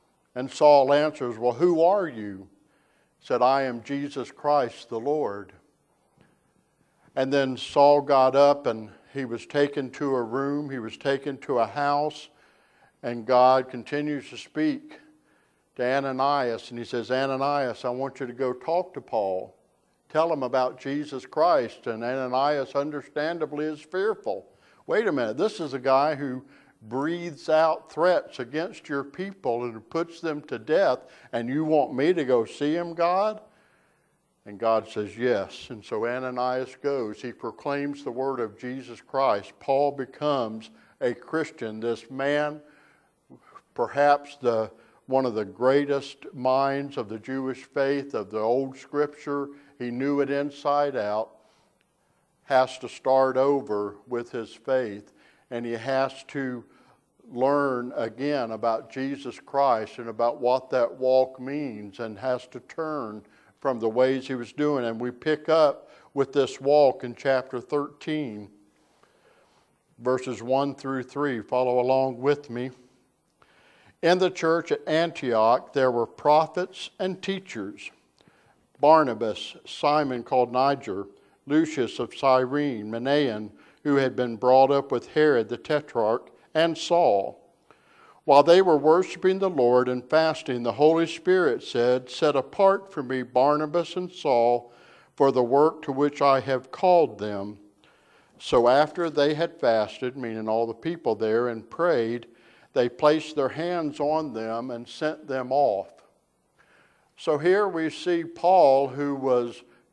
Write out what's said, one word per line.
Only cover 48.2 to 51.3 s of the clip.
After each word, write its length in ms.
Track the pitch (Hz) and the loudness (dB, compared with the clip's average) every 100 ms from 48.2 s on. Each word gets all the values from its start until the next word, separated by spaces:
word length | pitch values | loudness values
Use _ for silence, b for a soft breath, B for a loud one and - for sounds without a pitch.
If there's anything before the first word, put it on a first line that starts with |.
| 95 | -6
the 100 | 107 | -2
old 360 | 110 127 135 131 | 0 0 -2 -8
scripture, 720 | - 147 147 - 147 143 143 B B - | -8 -4 -4 -6 -8 -6 -8 B B -12
he 100 | 123 | -8
knew 280 | 123 139 143 | -4 -2 0
it 100 | 139 | 0
inside 680 | 139 143 143 143 143 143 127 | -2 -4 -6 -2 0 0 -2
out, 400 | 104 107 110 | -2 -4 -6